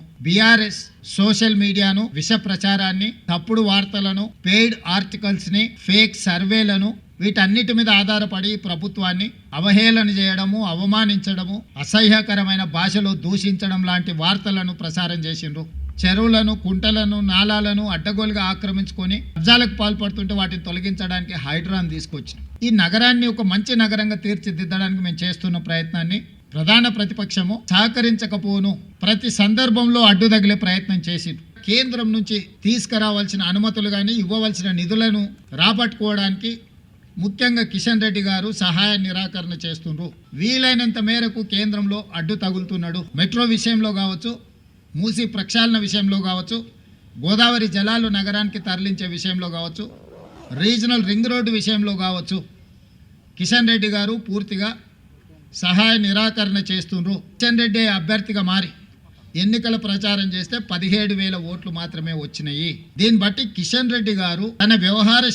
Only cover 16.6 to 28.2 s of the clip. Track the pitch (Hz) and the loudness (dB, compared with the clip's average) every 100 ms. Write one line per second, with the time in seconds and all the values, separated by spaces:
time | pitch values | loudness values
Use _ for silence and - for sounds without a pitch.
16.6 | 185 190 214 214 208 208 196 185 208 214 | -2 0 0 2 0 0 0 2 2 2
17.6 | 208 208 208 170 165 202 214 208 190 190 | 0 0 -2 -4 -4 -2 -2 -2 -2 -4
18.6 | 202 190 190 - 185 208 - - 160 240 | -4 -4 -4 -4 -4 -4 -6 -2 4 4
19.6 | 240 - 208 208 208 202 190 202 185 180 | 4 0 -2 -2 -4 -4 -4 -2 -2 -4
20.6 | 165 175 190 190 185 180 175 170 135 160 | -6 -6 -4 -4 -4 -6 -6 -8 -6 -4
21.6 | 170 190 170 156 - 147 - - - - | -2 -2 -2 -4 -8 -10 -12 -14 -16 -4
22.6 | 233 226 170 208 240 247 240 226 196 190 | 2 4 4 4 4 4 2 0 0 0
23.6 | 214 240 220 208 214 208 202 202 208 165 | 0 2 2 2 -2 -2 -4 -4 -4 -4
24.6 | 180 190 190 190 180 165 180 175 185 175 | -4 -2 -2 -2 -2 -4 -4 -4 -4 -4
25.6 | 160 165 165 170 165 208 - - - 151 | -2 -4 -4 -4 -2 -4 -6 -18 -10 -2
26.6 | 160 226 240 220 202 226 202 - 180 226 | 4 4 4 0 -4 -4 -6 -2 -2 -2
27.6 | - 180 226 233 233 220 | 0 2 2 2 2 2